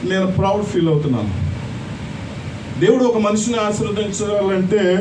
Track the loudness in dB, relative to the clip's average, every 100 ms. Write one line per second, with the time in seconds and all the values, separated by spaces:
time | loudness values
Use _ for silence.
0 | 0 0 2 2 2 0 0 0 2 2
1 | 2 0 0 -2 -2 -4 -6 -8 -10 -10
2 | -10 -10 -10 -10 -10 -10 -8 0 4 4
3 | 4 2 2 0 0 0 0 -2 -2 -2
4 | -4 -4 -2 0 0 0 2 4 4 4